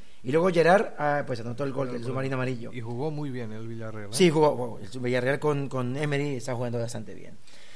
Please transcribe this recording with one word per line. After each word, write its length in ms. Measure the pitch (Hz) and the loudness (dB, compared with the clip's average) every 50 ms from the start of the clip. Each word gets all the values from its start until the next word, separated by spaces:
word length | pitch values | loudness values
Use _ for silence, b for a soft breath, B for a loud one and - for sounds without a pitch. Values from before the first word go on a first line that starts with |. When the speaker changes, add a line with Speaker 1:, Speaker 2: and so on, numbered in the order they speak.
| b b b b - | b b b b -2
Speaker 1:
y 80 | 117 | 2
luego 180 | 131 160 170 190 | 2 4 4 6
Gerard, 420 | 170 170 160 160 185 196 180 - - - | 6 6 8 8 8 8 6 2 -2 -2
ah, 260 | 147 147 147 147 135 120 | 0 2 2 2 0 -2
pues 140 | 131 113 | -4 -4
anotó 220 | 117 120 120 - 147 | -4 -6 -4 -4 -4
el 100 | 139 131 | -2 -2
gol 140 | 135 139 127 | -2 -2 -2
del 80 | 123 120 | -4 -4
Speaker 2:
Bueno, 100 | 117 120 | -4 -4
Speaker 1:
submarino 280 | 127 131 135 135 135 127 | -4 -2 -2 -2 -2 -2
amarillo. 340 | 127 127 131 - 117 113 101 | 0 -2 -2 -4 -6 -6 -6
Speaker 2:
y 80 | 123 | -6
jugó 300 | 113 113 120 120 139 160 | -6 -6 -4 -4 -4 -2
muy 180 | 151 147 147 143 | -2 -4 -4 -4
bien 220 | 127 123 120 107 | -4 -6 -6 -6
el 160 | 107 110 113 113 | -6 -6 -8 -8
Villarreal, 380 | 117 113 113 110 107 110 104 101 | -8 -8 -8 -8 -8 -8 -8 -4
¿eh? 40 | 101 | 2
Speaker 1:
Sí, 180 | 127 185 175 | 6 6 6
jugó, 240 | 147 160 151 147 131 117 | 6 6 6 4 4 2
jugó. 220 | 123 120 113 - | -2 -4 -6 -8
El 200 | 113 - - 131 | -8 -8 -6 -4
Villarreal 380 | 123 123 123 127 123 127 139 143 | 0 0 2 2 2 2 2 2
con, 300 | 147 151 151 143 139 131 | 2 2 2 0 0 -2
con 260 | 135 131 123 123 127 | -2 -2 -2 -2 -2
Emery 420 | 139 151 147 143 139 143 147 139 123 | -2 -2 0 0 0 0 -2 -2 -4
está 180 | - - 127 | -4 -4 -4
jugando 240 | 113 123 120 117 120 | -2 -2 -2 -2 -2
bastante 340 | 117 113 - 113 110 101 92 | -2 -4 -4 -6 -8 -8 -10
bien. 240 | 92 90 - - - B B B B B B B | -10 -10 -10 -10 -10 B B B B B B B